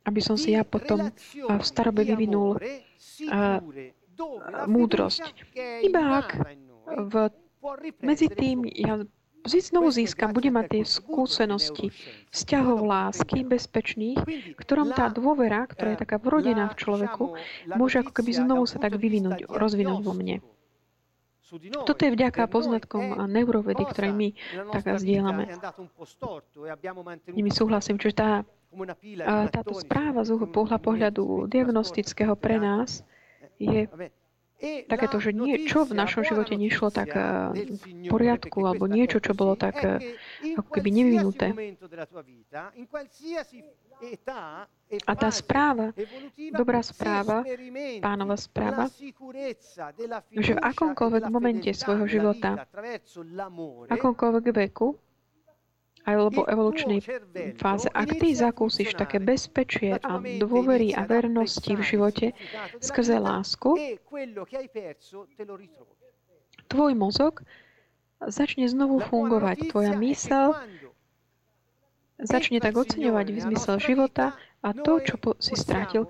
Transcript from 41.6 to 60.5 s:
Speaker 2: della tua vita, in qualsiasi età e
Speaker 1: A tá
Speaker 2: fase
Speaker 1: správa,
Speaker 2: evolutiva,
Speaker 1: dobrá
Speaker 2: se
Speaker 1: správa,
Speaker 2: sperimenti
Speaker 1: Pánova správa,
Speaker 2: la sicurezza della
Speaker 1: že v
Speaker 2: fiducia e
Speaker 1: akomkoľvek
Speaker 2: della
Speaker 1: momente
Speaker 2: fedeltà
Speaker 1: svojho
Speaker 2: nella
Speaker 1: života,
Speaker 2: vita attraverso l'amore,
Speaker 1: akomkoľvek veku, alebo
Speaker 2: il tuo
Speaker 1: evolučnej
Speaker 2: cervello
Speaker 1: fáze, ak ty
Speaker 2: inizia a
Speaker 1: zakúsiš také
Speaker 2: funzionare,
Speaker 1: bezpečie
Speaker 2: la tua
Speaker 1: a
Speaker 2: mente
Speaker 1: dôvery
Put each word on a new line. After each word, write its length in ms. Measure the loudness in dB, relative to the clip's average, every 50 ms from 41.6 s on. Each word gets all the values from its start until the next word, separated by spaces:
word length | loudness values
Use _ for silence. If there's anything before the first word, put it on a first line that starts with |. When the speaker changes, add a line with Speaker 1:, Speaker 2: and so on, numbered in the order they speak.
| -8 -12 -12 -16 -18 -16
Speaker 2:
della 180 | -14 -12 -12 -12
tua 120 | -14 -16 -18
vita, 360 | -18 -20 -20 -20 _ -14 -14 -14 -14 -14
in 120 | -18 -16 -12
qualsiasi 680 | -12 -12 -12 -14 _ -16 -12 -10 -8 -8 -8 -10 -14 -20 -20 -20 -20 _ _ _ -20 -18
età 640 | -16 -14 -14 -12 _ -10 -10 -10 -10 -12 -12 -14 -16 -18 _ _ _ -10
e 80 | -8 -6 -2
Speaker 1:
A 80 | -2 -2
tá 160 | 0 0 0
Speaker 2:
fase 80 | 0 -2 -2
Speaker 1:
správa, 400 | 0 2 4 4 4 2 2 0 -4 -4
Speaker 2:
evolutiva, 640 | -6 -10 -10 -12 -14 -18 -18 -16 -14 -10 -4 0 0
Speaker 1:
dobrá 240 | 2 2 2 2
Speaker 2:
se 80 | 0 -2 -6
Speaker 1:
správa, 440 | -4 -2 -2 0 0 0 0 0 -2 -2
Speaker 2:
sperimenti 540 | -4 -6 -10 -10 -12 -10 -8 -8 -8 -6 -4
Speaker 1:
Pánova 320 | -2 -2 -2 -2 -2 -2 -2 -2
správa, 460 | -4 -6 -6 -4 -2 -2 0 0 -2
Speaker 2:
la 60 | -4
sicurezza 1040 | -4 -10 -18 -18 -18 _ -18 -16 -12 -8 -8 -8 -8 -10 _ -20 -16 -14 -14 -12 -12
della 300 | -10 -10 -8 -8 -10 -10
Speaker 1:
že 280 | _ -2 0 2 2 2
v 40 | 2
Speaker 2:
fiducia 0 |
e 120 | 2 0 0
Speaker 1:
akomkoľvek 480 | 0 0 0 2 2 2 2 4 2
Speaker 2:
della 80 | 2 2
Speaker 1:
momente 400 | 0 2 2 2 2 0 0 -2
Speaker 2:
fedeltà 80 | -4 -2 0
Speaker 1:
svojho 160 | 0 2 2
Speaker 2:
nella 120 | 2 2 2 2
Speaker 1:
života, 320 | 2 2 2 2 0 -2 -2 -4
Speaker 2:
vita 40 | -6
attraverso 540 | -12 -12 -12 -10 -8 -10 -10 -12 _ -18 -18 -16 -12
l'amore, 580 | -10 -10 -10 -10 -10 -10 -12 -12 -12 -12 -6 -4 -2
Speaker 1:
akomkoľvek 520 | 0 2 2 2 2 2 4 4 4 4 2 2 2
veku, 300 | 2 0 0 0 0 0 0 -2 _ _ _ _ _ _ _ _ _ _ _ _ _ _ _ _ _ _ _ _ -2 0
alebo 320 | 2 4 4 4 2 2
Speaker 2:
il 80 | 0 2
tuo 60 | 2
Speaker 1:
evolučnej 440 | 2 2 2 2 0 0 0 0 0 -2
Speaker 2:
cervello 560 | -4 -8 -10 -10 -10 -10 -10 -10 -8 -6 -4
Speaker 1:
fáze, 320 | -2 0 0 0 -2 -2
ak 240 | 0 0 0 0 0
ty 160 | 2 2 2
Speaker 2:
inizia 160 | 4 4 2 2
a 0 |
Speaker 1:
zakúsiš 480 | 2 2 0 0 0 0 -2 -2 -2
také 240 | -4 -2 -2 -2 0
Speaker 2:
funzionare, 80 | 2 2
Speaker 1:
bezpečie 640 | 2 2 0 -2 -2 -2 -2 -2 -2 -2 0 0
Speaker 2:
la 80 | 0 0
tua 160 | -2 -4 -4
Speaker 1:
a 20 | -4 -4
Speaker 2:
mente 160 | -4 -4 -2
Speaker 1:
dôvery 560 | 0 2